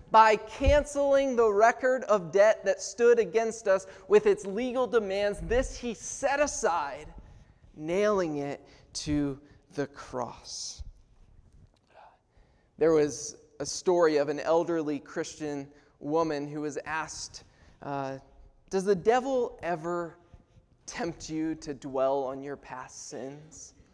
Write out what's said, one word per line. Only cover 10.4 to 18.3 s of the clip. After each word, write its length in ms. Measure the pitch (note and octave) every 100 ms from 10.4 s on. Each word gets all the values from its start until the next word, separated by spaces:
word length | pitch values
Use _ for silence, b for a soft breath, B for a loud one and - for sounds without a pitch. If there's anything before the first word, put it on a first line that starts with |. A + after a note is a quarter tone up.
| - - - - - - _ _ - - - - - _ _ B B B _ _ _ _ _ -
There 160 | D#3
was 420 | D#3 D3 B2 - - _ -
a 60 |
story 500 | C#3+ - - F3 E3
of 140 | D3 C#3+
an 100 | D3
elderly 600 | - E3 E3+ E3 D3+ C#3+
Christian 720 | - F3 D#3 - D3+ C#3+ C#3 b b b
woman 480 | D3 D#3+ E3 C#3+ D3
who 140 | D3+
was 160 | D3+ C3+
asked, 580 | - D#3 D3+ - - - - b b b
uh, 380 | C#3 C#3 C3+ C3+ -